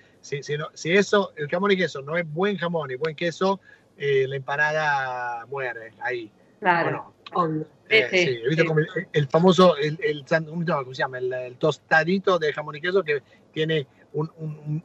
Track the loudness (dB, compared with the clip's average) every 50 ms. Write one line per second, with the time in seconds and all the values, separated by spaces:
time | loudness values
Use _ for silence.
0 | _ _ _ _ -10 -8 -8 -8 -6 -6 -6 -6 -6 -8 -10 -8 -2 2 4 4
1 | 4 4 4 2 2 0 -4 -8 -6 -4 -2 0 2 2 2 2 2 -2 -4 -6
2 | -8 -6 -4 -4 -4 -4 -4 -2 -2 -2 -2 -2 -4 -4 -4 -4 -4 -6 -6 -4
3 | -4 -6 -4 -4 -4 -4 -2 0 0 0 0 -2 -6 -12 -20 _ _ _ _ -6
4 | -2 2 2 2 2 0 -2 -6 -6 -6 -2 0 0 0 0 0 0 0 0 0
5 | -2 -4 -6 -6 -6 -6 -8 -8 -10 -10 -8 -6 -6 -6 -8 -10 -12 -16 -14 -10
6 | -6 -6 -6 -6 -8 -10 -16 _ _ _ _ _ 0 0 2 2 0 -2 -4 -6
7 | -8 -14 -20 _ _ -6 -2 -2 0 0 -2 -4 -6 -8 _ _ _ 2 2 2
8 | 2 2 2 2 2 2 0 -2 -2 -2 0 2 2 2 2 2 0 0 -2 -8
9 | -8 -2 0 0 0 2 4 6 6 6 8 8 8 6 6 4 0 -2 -2 -2
10 | -2 -2 -2 -2 -2 0 0 0 0 -2 -6 -4 -2 -2 -2 -2 -2 -6 -4 -4
11 | -4 -4 -4 -4 -4 -4 -4 -4 -6 -8 -6 0 0 0 0 0 _ _ 4 4
12 | 4 4 2 2 2 2 2 2 2 -2 -2 -4 -6 -8 -10 -6 -4 0 0 0
13 | 2 2 -2 -2 -4 _ _ _ _ _ _ -4 -2 0 0 -2 -2 -4 _ _
14 | _ _ -6 -6 -6 -6 -8 -10 -10 -10 -10 -10 -8 -6 -6 -6